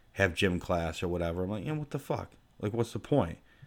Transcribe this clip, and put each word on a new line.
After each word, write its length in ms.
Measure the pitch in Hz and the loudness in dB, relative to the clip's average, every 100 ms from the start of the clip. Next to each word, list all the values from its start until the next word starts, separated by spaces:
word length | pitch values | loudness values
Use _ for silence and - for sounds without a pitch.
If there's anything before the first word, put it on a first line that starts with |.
| _ | _
have 220 | - 98 | 2 2
gym 240 | 82 98 87 | 4 2 2
class 420 | - 87 82 78 | 0 0 0 -2
or 60 | 90 | -2
whatever. 360 | 87 85 85 | 0 0 0
I'm 60 | 92 | -2
like, 140 | 107 | -4
"Yeah, 80 | 135 | -4
what 180 | 151 147 | -6 -4
the 80 | 143 | -8
fuck? 340 | - 131 92 - _ - | -4 -6 -6 -14 _ -6
Like, 120 | 104 | -4
what's 200 | 113 113 | -2 -2
the 60 | 107 | -4
point?" 400 | - 143 85 82 _ - | 0 2 2 -4 _ -20